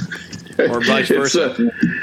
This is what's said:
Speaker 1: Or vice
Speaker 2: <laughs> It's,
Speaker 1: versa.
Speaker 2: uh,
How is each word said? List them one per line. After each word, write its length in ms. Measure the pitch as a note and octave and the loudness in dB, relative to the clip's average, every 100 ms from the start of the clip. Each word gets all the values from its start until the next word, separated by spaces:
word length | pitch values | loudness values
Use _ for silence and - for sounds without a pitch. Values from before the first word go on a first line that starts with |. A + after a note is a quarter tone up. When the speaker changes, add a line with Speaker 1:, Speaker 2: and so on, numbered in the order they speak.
| - - - - - - | -8 -10 -12 -14 -6 0
Speaker 1:
Or 220 | - - | 2 2
vice 260 | E3 C3+ B2+ | 2 2 2
Speaker 2:
<laughs> 0 | |
It's, 240 | B2+ C#3 E3+ | 2 2 2
Speaker 1:
versa. 160 | C#3 | 0
Speaker 2:
uh, 180 | - A#2 - - - | 0 0 2 0 0